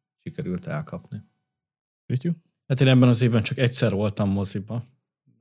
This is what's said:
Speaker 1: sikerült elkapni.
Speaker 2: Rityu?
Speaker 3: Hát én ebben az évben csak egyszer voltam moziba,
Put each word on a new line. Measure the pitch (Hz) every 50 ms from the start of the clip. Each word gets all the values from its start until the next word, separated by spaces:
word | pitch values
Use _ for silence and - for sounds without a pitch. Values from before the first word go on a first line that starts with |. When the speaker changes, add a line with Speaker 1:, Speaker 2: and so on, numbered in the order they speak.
| _ _ _ _ -
Speaker 1:
sikerült | - 156 - 147 175 180 175 -
elkapni. | - 147 151 156 - - - - - - 107 - _ _ _ _ _ _ _ _ _ _ _ _ _ _ _ _
Speaker 2:
Rityu? | - 120 127 - 175 165 - _ _ _ _ _
Speaker 3:
Hát | - 139 127
én | 139 131
ebben | 131 127 123 123
az | 120 107 127
évben | 117 120 113 104
csak | - 120 -
egyszer | 127 117 - - 123 110 98
voltam | 95 107 104 - - 104 98
moziba, | 98 98 98 - - 104 98 107 113 123 - - _ _ _ _ _ _ _ _ _ _